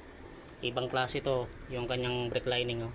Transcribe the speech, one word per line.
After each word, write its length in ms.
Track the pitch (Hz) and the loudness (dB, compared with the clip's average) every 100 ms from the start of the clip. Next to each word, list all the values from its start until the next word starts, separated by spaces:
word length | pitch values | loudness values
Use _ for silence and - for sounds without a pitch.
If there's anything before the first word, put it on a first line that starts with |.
| - - - - - - | -14 -14 -14 -14 -14 -6
Ibang 300 | 123 123 127 | -2 0 2
klase 320 | 127 127 143 | 2 2 2
to, 240 | 139 127 113 - - | 2 2 0 -6 -6
yung 160 | 127 120 | -4 0
kanyang 420 | 123 123 123 120 | 0 2 2 2
brake 220 | 120 127 | 2 2
lining, 340 | 123 123 117 | 2 2 0
oh, 80 | 117 | -2